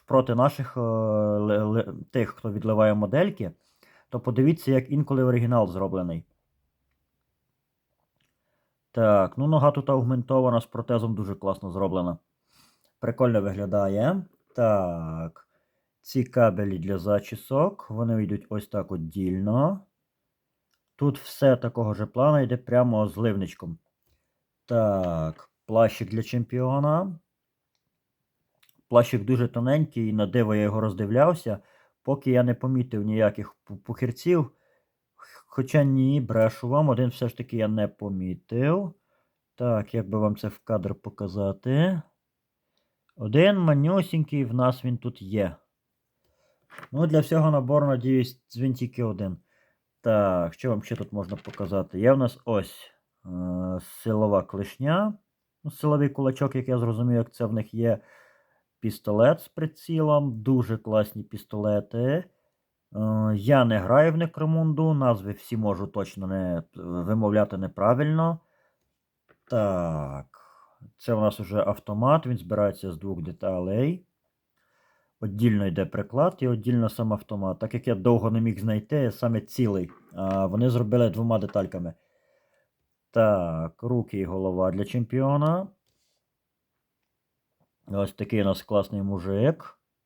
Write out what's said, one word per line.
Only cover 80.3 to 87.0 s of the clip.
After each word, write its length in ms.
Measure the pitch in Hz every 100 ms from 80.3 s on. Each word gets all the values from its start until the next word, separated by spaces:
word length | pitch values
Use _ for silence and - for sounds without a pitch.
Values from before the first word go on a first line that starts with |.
| 98 95
вони 240 | 104 123
зробили 400 | 120 107 120 117
двома 280 | 101 117 110
детальками. 560 | 98 104 92 90 85 - _ _ _ _ _ _ _ _ _ _ _
Так, 720 | 113 110 98 85 80 82 -
руки 360 | 117 123 110 101
і 60 |
голова 460 | 90 95 95 90 92
для 140 | 95
чемпіона. 840 | 101 123 113 127 135 143 151 175 190 _ _ _ _ _ _ _ _ _ _ _ _ _